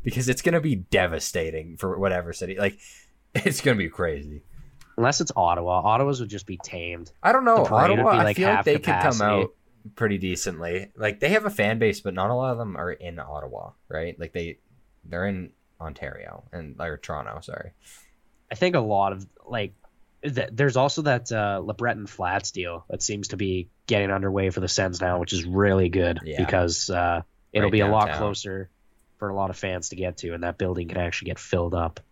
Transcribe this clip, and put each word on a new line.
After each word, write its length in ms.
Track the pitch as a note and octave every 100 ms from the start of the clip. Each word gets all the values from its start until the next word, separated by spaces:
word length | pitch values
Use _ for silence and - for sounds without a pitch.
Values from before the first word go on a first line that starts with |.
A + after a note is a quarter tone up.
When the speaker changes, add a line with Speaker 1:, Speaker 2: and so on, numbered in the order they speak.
Speaker 1:
because 280 | A#2 B2+ B2
it's 120 | B2
gonna 200 | E3+ E3+
be 140 | D3
devastating 1000 | G#2 F2 G2 F2+ D#2+ - F2+ D#2+ D#2 D#2+ D#2+
for 200 | F#2+ F#2
whatever 320 | G2 F2+ E2+
city. 220 | D#2+ F2+ F#2+
Like, 220 | G2+ - - - _ _ _
it's 240 | - G3 C3+
gonna 160 | C#3+ G#2+
be 120 | E2
crazy. 540 | - F2 C#2+ D2 D2 - - - - - -
Speaker 2:
Unless 240 | B2 C#3+
it's 100 | E3
Ottawa. 460 | - E2+ E2+ F2 F#2
Ottawa's 360 | G2 A2+ C#3 B2+
would 80 | G#2
just 160 | G#2 -
be 100 | F2+
tamed. 540 | - F2+ E2+ E2+ E2+ -
Speaker 1:
I 100 | F#3+
don't 140 | B3+
know. 180 | B3 A3+
Speaker 2:
The 60 | C3
parade 200 | A2 E3
would 80 | -
Speaker 1:
Ottawa, 120 | A3
Speaker 2:
be, 40 | -
Speaker 1:
I 40 |
Speaker 2:
like, 140 | A2 G#2
Speaker 1:
feel 100 | F3+
like 80 | G2
Speaker 2:
half 80 |
Speaker 1:
they 80 | B2
could 80 | D3
come 100 | - F#2
Speaker 2:
capacity. 220 | F#2 A2+
Speaker 1:
out 280 | G#2 G2+ F#2+ _ _ _ G#2+
pretty 220 | - A2 G2+
decently. 760 | F#2 F2 - D#2+ E2+ F2+ G2+
Like, 240 | - G#2+ G#2
they 100 | C#3+
have 160 | G#3+
a 40 | G#3+
fan 280 | G#3 G#2 A2+
base, 200 | A2+ G2
but 140 | G2
not 160 | F#2 G2
a 40 |
lot 160 | B2 C3
of 40 | A#2
them 180 | A2 D2+
are 140 | F2
in 280 | - F2 E2
Ottawa, 520 | D#2 D2 C2+ - G1+ _ _
right? 280 | D#2+ E2+ -
Like, 140 | E2
they, 260 | F2+ E2+ - _ _ _ _
they're 240 | E2 E2+ G2
in 240 | F#2+ F2+ _ _ _
Ontario 600 | D#2+ C#2+ C#2+ - G1+ G1+ -
and, 220 | F2 D2+ -
or 180 | E2 D2
Toronto, 420 | - D#2 G#1+ G#1+
sorry. 300 | - - - _ - - _ _ _ _ _
Speaker 2:
I 40 |
think 200 | - F3+
a 40 | E3+
lot 340 | A2 G2+ G2
of, 140 | G2 G2 _
like, 280 | - A#2 G2 - - _ _ _
th-, 260 | D3 B2 G2+
there's 260 | A2+ C#3 B2+
also 240 | C#3 -
that, 300 | D3 A#2+ A#2+
uh, 280 | A2+ G#2 G2
LeBreton 440 | G2 G#2 A#2+ G#2+ G2+
Flats 440 | - F2+ G2 -
deal 340 | G2 F2 E2+ -
that 120 | -
seems 280 | - G#2 F#2+
to 60 | F#2
be 320 | G2 F#2 F2 _ -
getting 240 | G#2+ G2
underway 400 | G2 G2 G2 F#2+
for 80 | F#2
the 80 | F#2
Sens 320 | - F#2+ F2
now, 180 | F2+ F2+
which 140 | F2
is 100 | F#2
really 460 | E2+ F#2 G2+ F#2+ F2+
good 300 | F2+ F2 E2
Speaker 1:
Yeah. 140 | D#2+ D2+
Speaker 2:
because, 440 | F2+ F#2+ F2 E2+ -
uh, 320 | F2+ F2 E2+ - _ _
it'll 140 | G#2+
Speaker 1:
Right 60 | G2+
Speaker 2:
be 60 | G#2+
a 60 | G2+
lot 180 | G#2+
Speaker 1:
downtown. 120 | G#2+ D2+
Speaker 2:
closer 480 | G#2 G2 G2+ F#2+ F#2 _ _ _ _ _
for 120 | G2+
a 60 |
lot 140 | G2 F#2+
of 80 | F2+
fans 320 | G2 F2+ -
to 60 |
get 220 | F2+ F#2 F2
to, 160 | E2+
and 100 | E2+
that 140 | F2 E2+
building 280 | F#2 F2+ E2+
can 120 | F2+
actually 260 | F2 - F2
get 80 | -
filled 340 | - F2+ F2
up. 260 | F2 E2 - -